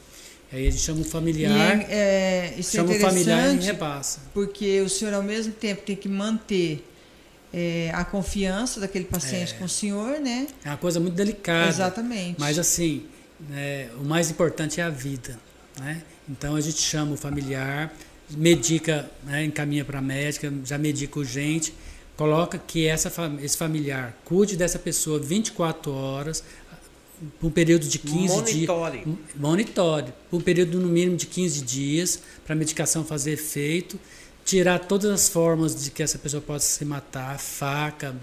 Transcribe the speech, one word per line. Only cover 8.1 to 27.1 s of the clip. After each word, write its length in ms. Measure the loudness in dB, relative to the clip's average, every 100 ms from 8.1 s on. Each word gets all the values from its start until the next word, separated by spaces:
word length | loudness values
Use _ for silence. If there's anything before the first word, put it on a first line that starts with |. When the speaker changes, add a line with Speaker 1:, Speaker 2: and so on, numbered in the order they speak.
| -2 -2 -2 0 0 -2 -4
Speaker 2:
daquele 260 | -4 -4 -4
paciente 480 | -4 -4 -4 -4
Speaker 1:
É. 40 | -6
Speaker 2:
com 80 | -6
o 40 |
senhor, 500 | -4 -4 -4 -4 -4
né? 280 | -2 -4 -6 -8
Speaker 1:
É 60 | -8
uma 80 | -4
coisa 220 | -2 0
muito 140 | 0 0
delicada. 540 | 0 -2 0 2 4
Speaker 2:
Exatamente. 680 | 2 0 -2 -4 -4 -4 -2
Speaker 1:
Mas, 180 | 0 2
assim, 480 | 2 2 0 -2 -6 -18 -20 -18 -12
né, 400 | -8 -6 -6 -8 -6
o 60 | 0
mais 260 | 2 2
importante 480 | 2 2 2 -2 -2
é 20 |
a 60 | -4
vida, 480 | -4 -6 -6 -10 -16 -20 -20 -20 -12
né? 220 | -8 -10 -12 -18 -14
Então, 280 | -8 -2 -2
a 60 |
gente 200 | 0 0
chama 320 | 0 0 -2
o 40 | -4
familiar, 760 | -4 -4 -4 -4 -4 -4 -6 -10 -20 -20 -12 2
medica, 720 | 6 6 6 2 2 0 -2 -12 -6
né, 180 | -2 -2
encaminha 380 | -2 -2 -2 -2
pra 160 | -4
médica, 500 | -2 -2 -2 -2 -4 -6 -4
já 120 | 0
medica 420 | 0 0 -2 -4
urgente, 540 | -4 -2 0 0 -2 -6 -16 -18 -14 0
coloca 420 | 4 4 2 -2
que 280 | -4 0 2
essa 240 | 2 -2
fam-, 280 | -2 -4 -4
esse 160 | -4 -2
familiar 600 | 0 -2 -2 -4 -6 -10 0
cuide 300 | 4 4 2
dessa 200 | 0 0
pessoa 400 | -2 -2 0 -2
vinte 280 | 0 0 0
e 40 |
quatro 400 | -2 -2 -2 -6
horas, 520 | -6 -4 -6 -6 -8 -10 -18 -20 -20 -20 -20 -20